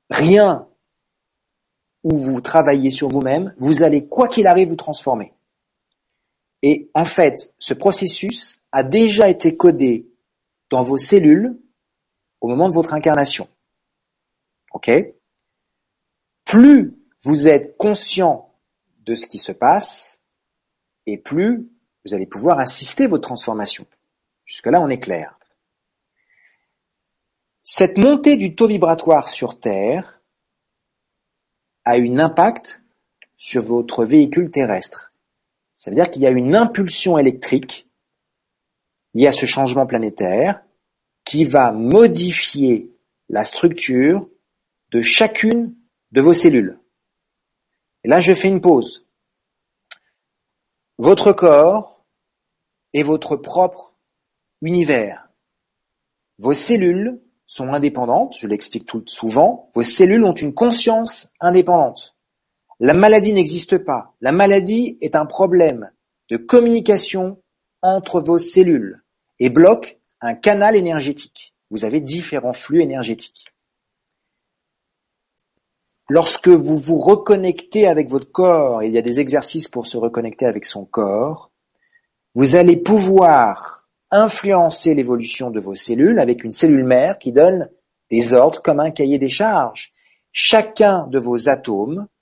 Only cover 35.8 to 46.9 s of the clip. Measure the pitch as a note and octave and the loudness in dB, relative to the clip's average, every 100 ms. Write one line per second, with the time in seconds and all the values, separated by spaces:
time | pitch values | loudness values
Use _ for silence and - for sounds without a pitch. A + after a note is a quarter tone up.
35.8 | - A2 F3 C#3 C3+ B2+ B2+ G3 A3+ G#3+ | -6 -2 -2 0 0 0 2 2 0 -2
36.8 | F#3 - F#3 D#3+ C3+ C3 - B2+ B2+ - | -6 -4 -2 0 0 -2 -4 -6 -6 -20
37.8 | _ _ _ _ _ _ _ _ _ _ | _ _ _ _ _ _ _ _ _ _
38.8 | _ _ _ A2+ C#3 C3+ B2 - C3 B2+ | _ _ _ 2 2 2 -4 -2 -2 -2
39.8 | C3 A#2+ A2 - F#2 G2+ E3+ G3 _ _ | -2 -2 -6 -6 -4 0 -2 -4 _ _
40.8 | _ _ _ _ - D3 D3 C#3 A#2+ A2 | _ _ _ _ -8 -2 2 2 2 0
41.8 | A#2+ F#3+ A#3 E3 F3+ D#3+ - C#3+ C3 A2 | 2 4 4 2 -6 -6 -6 -2 0 0
42.8 | - _ _ _ - G#2 A2 - E3+ E3+ | -4 _ _ _ -10 -6 -6 -2 -2 -2
43.8 | - B2+ C#3+ G3 - _ _ _ _ _ | -4 0 2 0 -4 _ _ _ _ _
44.8 | _ A#2 A2+ - A3 A3 G#3+ A#3 A#3 - | _ -4 0 0 0 0 -2 -2 -4 -12
45.8 | _ _ _ C3 D3+ E3+ E3+ C3 G2 - | _ _ _ 2 4 6 4 4 -2 -8
46.8 | _ | _